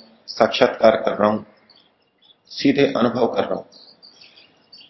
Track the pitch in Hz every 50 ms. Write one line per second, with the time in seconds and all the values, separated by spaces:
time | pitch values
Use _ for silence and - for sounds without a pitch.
0 | - _ _ _ _ - - - 113 107 - - 127 120 - - - 110 110 -
1 | - - - - 104 107 107 107 - - _ _ _ _ _ _ _ _ _ _
2 | _ _ _ _ _ _ _ _ _ _ - - - 143 135 143 143 - - -
3 | 113 120 113 123 123 110 - 98 95 - 92 92 - - _ - - - _ _
4 | _ - _ _ - - _ - - _ _ _ _ _ - - - _